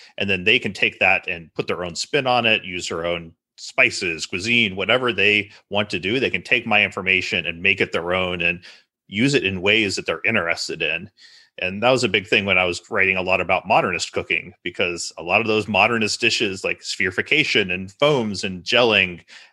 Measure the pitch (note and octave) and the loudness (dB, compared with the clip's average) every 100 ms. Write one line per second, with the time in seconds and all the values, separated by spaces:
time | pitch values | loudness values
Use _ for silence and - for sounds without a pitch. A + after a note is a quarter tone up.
0 | - - G2+ F#2+ F2+ B2 A#2 F#2+ A2+ - | -16 -6 -2 0 2 2 0 -2 -2 2
1 | F#2 F#2 - F2 E2 - - F2 F2 D#2+ | 2 2 -2 -10 -10 -8 -6 -4 -6 -6
2 | - D3 C3 B2 A#2 A2 G2 F2+ E2 F2 | -2 0 2 2 4 2 -2 -8 -6 -4
3 | E2+ E2+ E2 - _ - - - B2+ - | -2 -4 -6 -20 _ -18 -8 0 0 0
4 | F#2 D#2+ - F#2+ G#2 A#2+ A2 F#2 F#2+ B2 | -4 -4 -6 -6 0 2 2 0 0 2
5 | B2 G2+ G2+ G#2 G2+ - - G2 G#2 F#2+ | 2 2 4 4 0 -10 -6 -2 -2 -2
6 | F#2 B2 G#2+ F2+ - B2+ A2+ G#2 G2 - | -2 0 0 -2 0 0 2 2 2 0
7 | F#2 F#2+ - G2 E2 E2+ F#2+ G2 F#2+ F#2+ | 0 0 2 -4 -4 -2 0 2 0 -2
8 | E2+ F#2 F#2 F2+ F2 F2 - - _ _ | 0 0 0 -2 -2 -4 -10 -20 _ _
9 | - F#2+ C3+ C#3 F#2+ F#2+ F#2 A2 G#2 F#2 | -10 -2 2 2 0 0 2 2 2 -2
10 | F2+ E2+ G2 A2 E2+ E2 - D#2 D#2+ E2 | -4 -4 0 0 0 -2 -4 -4 -4 -6
11 | F#2 _ - - _ - F#2 F#2+ A#2 C3 | -10 _ -20 -20 _ -8 -6 0 2 2
12 | A#2 G2+ F#2+ A#2 G2+ F#2 F#2 F2 - G#2+ | 2 0 2 0 2 2 2 -2 -4 0
13 | F#2+ F#2 F#2 F#2 F2 F#2 F2+ B2+ C3 E2+ | 0 0 0 0 0 -2 2 2 2 -2
14 | - - E2 E2 - - F2+ - F#2+ E2+ | -4 -6 -4 -6 -6 -12 -10 -4 -4 -4
15 | - - E2 G2 A2 A2 G#2 F#2+ G#2+ A#2 | -10 -10 -2 0 2 0 2 4 4 2
16 | G#2+ - A#2 - A2 F#2+ F2+ F2 - - | -2 0 0 0 -2 -2 -6 -6 -8 -4
17 | F#2+ F#2 - D3+ D3 B2+ F#2+ F#2+ F#2+ - | -4 -2 0 0 2 2 0 -4 -8 0
18 | D3 C#3+ A2 F#2+ G2+ F#2 E2+ A#2+ A#2+ G#2 | 2 2 0 -4 -6 -6 0 2 4 4
19 | F#2 F2 - - - | 2 -2 -16 -20 -20